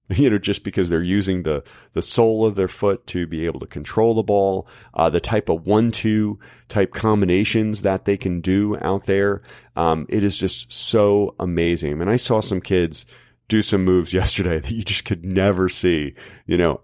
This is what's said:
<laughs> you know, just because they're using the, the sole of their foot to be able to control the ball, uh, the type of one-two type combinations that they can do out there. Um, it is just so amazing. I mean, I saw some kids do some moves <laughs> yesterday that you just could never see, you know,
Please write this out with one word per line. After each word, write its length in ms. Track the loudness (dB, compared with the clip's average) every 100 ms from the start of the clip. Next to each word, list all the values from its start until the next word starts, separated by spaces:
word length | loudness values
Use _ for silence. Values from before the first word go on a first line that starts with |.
<laughs> 80 | -6
you 200 | 2 4
know, 80 | 2
just 260 | 0 -4
because 260 | -4 -2 0
they're 140 | 0
using 400 | 0 0 0 -2
the, 200 | -2 -4 -6 -20 -10
the 80 | -6
sole 440 | -2 2 2 4 0
of 100 | 0
their 140 | -2
foot 360 | 0 -2 -2 -4
to 200 | -6 -6
be 180 | -4 -4
able 140 | -6
to 80 | -10
control 480 | -12 -6 0 2 2
the 80 |
ball, 440 | 2 2 2 0 -6 -16 -12
uh, 160 | 0 0
the 100 | 0
type 300 | 0 -2 0
of 180 | -2 2
one-two 720 | 2 2 0 0 0 0 -4 -14 -20 -6
type 240 | -2 0
combinations 880 | 0 0 2 4 2 2 0 0 -2
that 240 | -2 -2 -2
they 100 | -2
can 240 | -2 -4
do 380 | 0 2 2 -2
out 240 | -2 -2 0
there. 360 | 2 2 0 -6 -20 _ -2
Um, 300 | 0 0 0
it 160 | 0
is 140 | 0 0
just 340 | -4 -6 -12
so 640 | -10 -2 2 4 4 0 -4
amazing. 520 | -4 0 0 0 -4
I 40 | -4
mean, 140 | 0
I 60 | 0
saw 240 | 0 0
some 220 | 0 -4
kids 440 | 0 0 0 -4 -16 -20 _ _ -2
do 140 | 0
some 220 | 2 2
moves 300 | 4 2 2
<laughs> 0 |
yesterday 460 | 0 0 0 0 -2
that 120 | -4
you 120 | -6
just 220 | -6 -6 -4
could 200 | -6 -2
never 440 | 0 2 2 0
see, 460 | 0 0 0 -2 -10 -20 -14 -2
you 120 | 2
know, 220 | 2 2